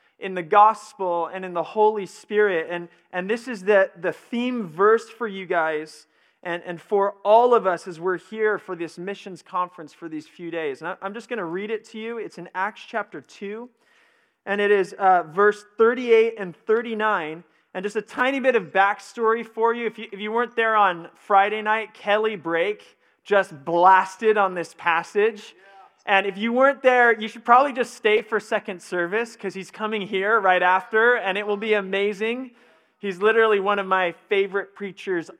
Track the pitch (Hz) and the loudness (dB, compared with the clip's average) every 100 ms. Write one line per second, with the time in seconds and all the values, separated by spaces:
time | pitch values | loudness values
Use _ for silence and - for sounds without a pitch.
0 | _ _ 196 185 160 208 214 214 - - | _ _ -10 -8 2 6 6 4 -6 -8
1 | 185 170 160 185 185 175 160 214 214 214 | -4 -4 -4 -8 -8 -6 -4 0 2 2
2 | 185 - - 208 208 170 160 175 170 _ | -6 -12 -6 0 0 0 -4 -8 -10 _
3 | _ 180 190 233 247 220 185 202 196 175 | _ -8 -4 -6 -6 -6 2 4 4 -2
4 | 170 - - 233 247 247 185 156 202 226 | -6 -6 -8 -6 -4 -6 -8 0 4 2
5 | 226 - 233 190 180 175 160 156 156 - | 0 -10 -10 -10 -4 -2 -2 -4 -8 -16
6 | _ _ _ _ 180 170 180 170 - 208 | _ _ _ _ -10 -8 -10 -14 -4 0
7 | 196 - 202 220 247 233 190 170 190 160 | 0 -2 4 4 6 4 2 -2 -6 -8
8 | 180 175 - 220 214 196 - 175 196 - | -6 -6 -8 -4 -2 -2 -6 -10 -10 -10
9 | 185 202 202 180 - 185 175 175 151 - | -12 -12 -14 -18 -10 -8 -8 -10 -20 -18
10 | 165 156 151 - 170 165 156 131 160 190 | -16 -16 -16 -16 -10 -8 -6 -8 -10 -10
11 | 190 208 - 233 170 180 208 220 214 220 | -12 -12 -10 -8 -8 -8 -8 -10 -10 -14
12 | 226 233 180 - 175 185 196 214 - 226 | -12 -10 -12 -14 -12 -8 -8 -8 -10 -8
13 | 208 156 - - 202 220 247 _ _ _ | -8 -12 -18 -14 -12 -12 -14 _ _ _
14 | _ _ _ _ - 202 202 202 185 - | _ _ _ _ -6 -2 2 2 0 0
15 | 196 180 160 165 208 208 - - 226 247 | 2 4 2 2 2 2 -4 2 2 2
16 | 240 226 226 220 190 156 - 220 240 220 | 4 4 4 0 -10 -8 -2 0 0 -2
17 | 214 196 151 160 - _ _ - 202 214 | -2 -2 -4 -10 -16 _ _ -10 -8 -6
18 | 208 - 254 277 254 233 165 190 196 208 | -6 -2 -2 0 0 0 0 2 2 0
19 | - - 220 233 226 226 226 233 233 214 | -10 -4 0 0 -4 -2 -2 0 -6 -8
20 | 220 196 214 233 233 226 226 214 196 170 | -12 -10 -6 -4 -2 -2 2 4 2 0
21 | 170 _ - 196 202 214 214 220 220 - | -8 _ 2 4 4 0 -2 -2 -4 -8
22 | 208 214 220 208 165 165 190 208 - _ | 0 0 0 -4 -4 -2 -2 -4 -12 _
23 | _ _ - 202 190 147 139 170 180 190 | _ _ 0 0 0 -4 -4 4 6 6
24 | 185 - 220 214 190 180 156 - 175 165 | 4 -2 2 2 2 -2 -8 -6 -2 -2
25 | 165 208 220 208 - - _ - - _ | -2 0 0 -2 -12 -20 _ -20 -20 _
26 | - 196 196 190 233 240 262 277 262 247 | 0 2 2 -2 -2 2 2 2 2 4
27 | 240 220 214 233 - 247 285 254 240 - | 4 2 -4 -6 4 4 4 0 -6 -4
28 | 214 214 226 220 - 214 214 180 - 180 | 0 0 0 -4 -2 -4 -4 -12 -8 -4
29 | 170 214 233 - 196 190 175 - 214 220 | -2 -4 -6 -8 -10 -10 -12 -8 -6 -6
30 | 180 190 196 226 190 180 180 185 185 220 | -4 -4 0 2 4 4 4 2 0 2
31 | 233 240 190 196 208 202 220 214 190 196 | 2 2 -2 -4 -4 -4 -2 -2 0 -2
32 | 202 190 220 247 254 - _ _ _ _ | -2 -2 -4 -6 -10 -18 _ _ _ _
33 | 202 175 208 226 220 202 196 202 190 190 | -10 -2 2 4 4 2 2 -2 0 0
34 | 180 165 _ 202 196 196 190 - 202 - | 0 -4 _ -2 0 -4 -8 -10 -12 -10
35 | 202 175 151 - | -6 -6 -6 -8